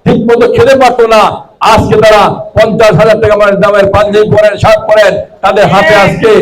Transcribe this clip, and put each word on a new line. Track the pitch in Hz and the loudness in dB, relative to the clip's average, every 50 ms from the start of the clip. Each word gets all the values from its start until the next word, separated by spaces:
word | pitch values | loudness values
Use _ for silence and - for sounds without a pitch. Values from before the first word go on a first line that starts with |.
| - | -6
ঠিক | - 247 226 208 | -4 -4 -2 -2
মতো | 233 233 240 240 - - | 0 0 0 0 0 0
খেতে | 233 233 262 269 262 | 0 0 2 2 2
পারতো | 262 247 247 240 233 | 2 0 0 0 0
না | 220 220 220 202 165 139 127 - - _ - | 0 0 0 0 -2 -4 -8 -14 -20 _ -6
আজকে | - 208 220 220 - - 214 | -2 0 0 0 0 0 0
তারা | 214 220 214 214 208 196 165 - - - - - | 0 2 2 2 2 2 0 -4 -6 -12 -6 -2
পঞ্চাশ | 208 214 214 208 - 226 214 - | -2 0 0 0 0 0 2 2
হাজার | - 214 226 214 214 | 2 2 2 0 0
টাকা | 220 214 208 | 0 -2 0
মানে | 208 208 202 196 | 0 0 0 0
দামের | 185 196 202 202 202 196 | 0 0 0 0 0 0
পাঞ্জাবি | 196 196 196 214 202 196 214 214 214 | 0 0 -2 -2 0 0 0 0 0
পরেন, | - 208 214 214 202 | 0 0 0 0 0
শার্ট | - - 202 220 - - | 0 0 0 0 0 0
পরেন, | - 214 214 208 196 175 147 - - - - | 0 2 2 2 2 0 -2 -6 -12 -10 -6
তাদের | - 190 202 208 202 | -4 -2 0 0 0
হাতে | 156 185 196 202 214 214 | 0 0 0 0 2 2
আজকে | 208 196 - - - - 226 214 190 | 0 0 0 -2 -2 0 0 0 0